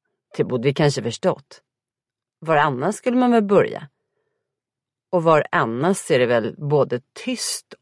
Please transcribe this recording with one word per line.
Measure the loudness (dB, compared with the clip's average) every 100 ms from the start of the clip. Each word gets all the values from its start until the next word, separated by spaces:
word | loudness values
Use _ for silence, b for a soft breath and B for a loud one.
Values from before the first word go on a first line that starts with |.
| _ _ _ -6
Det |
borde | -4 -2 -2
vi |
kanske | 2 0 0
förstått. | -6 -4 -4 -4 _ -20 _ _ _ _ _ _ _ _
Var | 0 2
annars | 2 0 -4
skulle | -4 -2 0
man | 2
väl | 2
börja? | 4 2 2 -2 -14 _ _ _ _ _ _ _ _ _ _ _ -4
Och | 0
var | 4 2 2
annars | 0 0 0 0 -2 0
är | 2
det | 4
väl | 2 0 -6
både | -2 0 0 -4 _
tyst | -12 -8 -6 -6 -10 _ -6